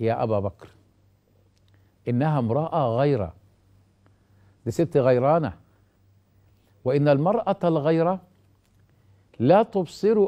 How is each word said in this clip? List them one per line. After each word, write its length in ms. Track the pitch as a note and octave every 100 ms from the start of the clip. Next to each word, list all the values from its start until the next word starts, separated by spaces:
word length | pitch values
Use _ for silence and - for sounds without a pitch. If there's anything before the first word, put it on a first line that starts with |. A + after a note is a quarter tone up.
يا 220 | A2 A#2+
أبا 180 | A#2+ G#2
بكر، 280 | F#2+ - - _ _ _ _ _ _ _ _ _ _ _ _ _ -
إنها 300 | B2 D3+ D3
امرأة 580 | A#2 B2+ D#3+ E3 B2 A#2
غيرة، 380 | C#3+ B2+ E2+ - _ _ _ _ _ _ _ _ _ _ _ _
دي 60 | A#2
ست 260 | A2 E3 D3
غيرانة، 560 | B2+ B2 C3+ E3 C3 - _ _ _ _ _ _ _ _ _ _ _ _
وإن 240 | B2 C#3+ D3
المرأة 480 | C#3 E3+ A3 - -
الغيرة 560 | F3 D#3+ D3 E3 E3 F#3+ - _ _ _ _ _ _ _ _ _ _ -
لا 240 | B2 G3
تبصر 640 | A3+ G3 E3 - G#3 A3